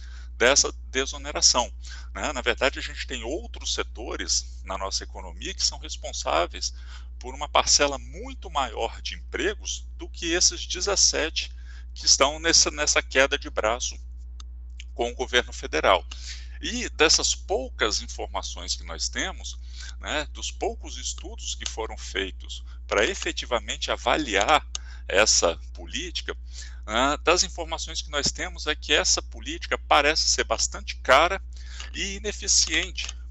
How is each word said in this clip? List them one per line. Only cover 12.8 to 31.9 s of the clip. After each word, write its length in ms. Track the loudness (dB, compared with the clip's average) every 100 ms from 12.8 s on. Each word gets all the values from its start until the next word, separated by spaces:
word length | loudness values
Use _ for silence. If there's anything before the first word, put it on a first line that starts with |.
| 2 2
queda 340 | 4 6 6 4
de 140 | -2
braço 480 | 0 2 2 -2 -6 -12 -12 -12 -12 -12 -12 -12 -12 -10
com 160 | -4 -2
o 40 | -2
governo 360 | 2 4 4
federal. 520 | -4 -4 4 8 8 6 -10 -10 -10 -10 -8
E 280 | -4 -4 -4
dessas 440 | 4 6 6 4
poucas 680 | -2 -2 -2 -2 0 0 0
informações 760 | -4 -8 -6 -6 -6 -8 -4 -6
que 80 |
nós 240 | -6 -6 -4
temos, 500 | -4 -4 -6 -10 -10 -12 -10 -10 -10
né, 300 | -4 -4 -4
dos 200 | -6 -8
poucos 440 | -4 -4 -4 -10 -8
estudos 600 | -6 -6 -8 -10 -8 -6
que 120 | -6
foram 300 | -4 -6 -6
feitos 640 | -6 -4 -4 -6 -10 -10 -10 -12 0
pra 180 | 4
efetivamente 840 | 4 2 -4 -4 -2 -2 -2 -4 -2
avaliar 720 | 0 4 4 4 2 6 4 4 -10 -10 -12 0
essa 480 | 6 6 8 4 2 -6
política, 640 | -12 -8 -6 -4 -6 -6 -8 -10 -12 -12 -12 -2
né, 320 | 2 2 4
das 180 | 6 6
informações 580 | 4 -2 -6 -6 -6 -6
que 100 | -4
nós 200 | 0 0
temos 360 | -2 -6 -6 -2
é 100 | -2
que 160 | 2
essa 280 | 4 4 2
política 560 | 0 -10 -8 -6 -2 -2
parece 520 | 4 6 6 4 2
ser 160 | 2
bastante 520 | 2 2 0 -2 -8 -4
cara 440 | 6 8 8 2 -8 -12 -12 -10 -10